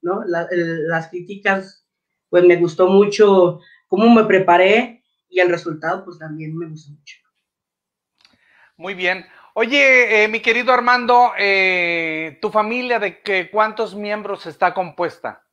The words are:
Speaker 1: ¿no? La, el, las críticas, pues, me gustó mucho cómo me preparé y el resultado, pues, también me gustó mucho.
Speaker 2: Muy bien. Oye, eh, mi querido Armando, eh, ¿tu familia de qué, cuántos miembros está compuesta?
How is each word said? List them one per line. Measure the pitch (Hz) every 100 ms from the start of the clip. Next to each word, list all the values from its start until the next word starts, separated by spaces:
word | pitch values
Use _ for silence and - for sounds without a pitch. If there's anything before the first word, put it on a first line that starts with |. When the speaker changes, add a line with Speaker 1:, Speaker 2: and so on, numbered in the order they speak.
Speaker 1:
¿no? | 170 196 214
La, | 170 170
el, | 180 170 165 156
las | 165 160
críticas, | 180 175 202 202 196 190 _ _ _ _ _ _
pues, | 180 180
me | 170
gustó | 170 - 180
mucho | 196 202 - 208 196 170 - _ _ _
cómo | 190 226
me | 233
preparé | 214 190 185 175 185 214 247 - _ _ _
y | 180
el | 180
resultado, | 170 170 156 160 190 190
pues, | 156
también | 156 151 156 160
me | 165
gustó | 156 139
mucho. | 147 - - _ _ _ _ _ _ _ _ _ _ _ _ _ _ _ _
Speaker 2:
Muy | 170 190
bien. | 180 185 - - -
Oye, | - 233 285 269 254 233 214
eh, | 214
mi | 226
querido | 220 233 247
Armando, | 254 247 247 240 240 247 -
eh, | 202 196 190 180 175 170 165 156 160 143
¿tu | 214
familia | 214 214 240 247 240
de | 202 170
qué, | - 190 175
cuántos | 208 214 214 220
miembros | 190 208 208 196 196 180
está | 151 185
compuesta? | - 180 - 175 - 120 104 _